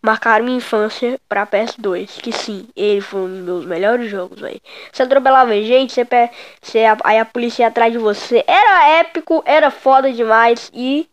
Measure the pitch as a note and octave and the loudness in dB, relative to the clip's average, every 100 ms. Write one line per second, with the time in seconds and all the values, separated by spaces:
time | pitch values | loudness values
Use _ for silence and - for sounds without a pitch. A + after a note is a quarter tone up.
0 | A3 A3 A#3 A3 A#3+ B3+ - A3 G#3+ - | -2 -2 0 0 0 -6 -4 -2 -2 -4
1 | A#3+ C4 _ G3+ G#3 G3+ A#3 - G3+ F3+ | -6 -8 _ -6 -4 -4 -4 -6 -6 -6
2 | G3 - A#3 A3 - G3 G#3 - G#3 G3+ | -10 -14 -10 -10 -8 -12 -14 -6 -2 -2
3 | G3 G3 F#3+ F#3+ F3+ F3+ D#3 E3+ G3+ B3 | -4 -8 -8 -10 -8 -8 -8 -4 -2 -2
4 | A#3 G3 F3+ F#3 - - - - - - | -4 -10 -12 -12 -14 -16 -20 -20 -20 -4
5 | B3+ C4+ C4 C4 B3 G#3 G#3+ B3+ C4 - | 0 2 4 4 4 0 2 2 2 -4
6 | A#3+ B3 A#3+ - - _ - A3+ A3 G#3+ | 0 2 0 -4 -20 _ -4 0 2 2
7 | - A3 A3+ B3 A#3+ - A#3 A#3 A#3 A#3 | 2 0 0 -4 -6 0 0 2 0 2
8 | A3 G#3 - A#3+ - F4+ G#4 F#4 D4 D#4+ | -2 -4 0 0 2 4 4 6 6 4
9 | E4 E4+ D#4 D#4+ - D4+ D4 - C4+ C4+ | 0 -4 -2 -2 2 2 2 0 2 2
10 | C4+ A#3 A3+ A3 A#3 A#3 - A3 B3+ C#4+ | 2 -2 2 4 4 0 -6 -8 -4 -4
11 | E4 | -6